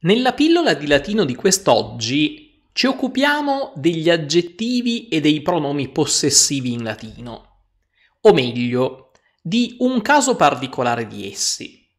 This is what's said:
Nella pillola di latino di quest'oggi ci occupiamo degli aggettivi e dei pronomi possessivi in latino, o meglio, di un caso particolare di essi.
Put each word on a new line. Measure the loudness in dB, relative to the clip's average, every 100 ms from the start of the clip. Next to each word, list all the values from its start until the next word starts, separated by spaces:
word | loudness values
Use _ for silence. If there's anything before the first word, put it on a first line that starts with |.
Nella | 2 2 2
pillola | 2 4 4 2
di | 0 2
latino | 0 2 -2
di | -2
quest'oggi | 0 0 0 4 2 2 -6 -4 0 0 -4 -20 _ _
ci | -2 -2
occupiamo | 0 -4 0 0 0 -2 -4 -4 -2
degli | -2 0 2
aggettivi | 0 2 0 -2 -6 -4 -2 -2 -4 -2
e | 0
dei | 2 2
pronomi | 0 -2 -2 -4 -6
possessivi | -2 -2 0 2 2 2 -2 -4
in | -6
latino, | -8 -10 -12 -16 -16 -16 _ _ _ _ _ _ _ _
o | 4
meglio, | 6 2 -2 -2 0 -2 -4 _ _ _ _
di | -4 -2 -2 0
un | 0 0
caso | 2 2 2 2
particolare | 2 2 -8 -4 -2 -2 -6
di | -10 -14
essi. | -6 -6 -6 -10 -20 _